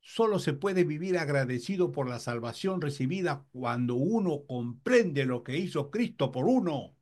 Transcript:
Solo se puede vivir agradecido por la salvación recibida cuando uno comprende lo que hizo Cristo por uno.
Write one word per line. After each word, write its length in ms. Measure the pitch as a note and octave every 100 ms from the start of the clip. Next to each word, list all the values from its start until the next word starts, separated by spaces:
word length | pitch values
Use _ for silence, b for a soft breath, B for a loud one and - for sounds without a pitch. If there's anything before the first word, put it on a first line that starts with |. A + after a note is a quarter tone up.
Solo 360 | - - A3+ G3
se 160 | E3+
puede 300 | C#3+ G3 F#3
vivir 340 | F3 D3+ F3+ F3+
agradecido 720 | D3+ C#3+ B2 B2 A#2+ F#3+ F3
por 160 | C#3+ B2+
la 120 | A#2+
salvación 600 | - A#2+ A#2 - F#3+ F#3
recibida 680 | D3 - C3 F#3+ E3+ C#3 -
cuando 440 | B2 B2 A#2+ B2 B2
uno 500 | D#3+ A3+ F#3 D3 -
comprende 800 | B2+ A#2+ A#2 - B3 F#3+ C#3 B2+
lo 180 | B2
que 140 | - C#3
hizo 320 | F#3 D3 C#3
Cristo 420 | G#3+ A#3+ - C3+
por 140 | B2+ D#3+
uno. 460 | B3+ F3+ C#3+ F#2+ _